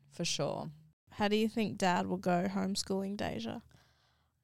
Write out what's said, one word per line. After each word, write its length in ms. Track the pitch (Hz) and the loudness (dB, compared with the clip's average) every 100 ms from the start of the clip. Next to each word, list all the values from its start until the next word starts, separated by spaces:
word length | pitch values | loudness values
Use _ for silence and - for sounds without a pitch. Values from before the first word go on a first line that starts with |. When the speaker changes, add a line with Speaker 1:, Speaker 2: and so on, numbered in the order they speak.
| _ | _
Speaker 1:
for 140 | - | -6
sure. 460 | 170 - 147 - 156 - - _ _ | -2 0 -2 -2 -6 -12 -20 _ _
Speaker 2:
How 180 | - 208 | -2 2
do 80 | 214 | 4
you 120 | 220 | 2
think 300 | 226 208 - | 2 -2 2
Dad 280 | 190 180 190 | 2 4 2
will 100 | 185 | 0
go 320 | 185 175 196 | 2 2 2
homeschooling 640 | 196 190 202 - 190 196 202 | 0 0 -2 -2 -2 -2 -2
Deja? 460 | - 226 226 233 - - _ _ _ _ _ _ | -4 -4 -6 -8 -12 -20 _ _ _ _ _ _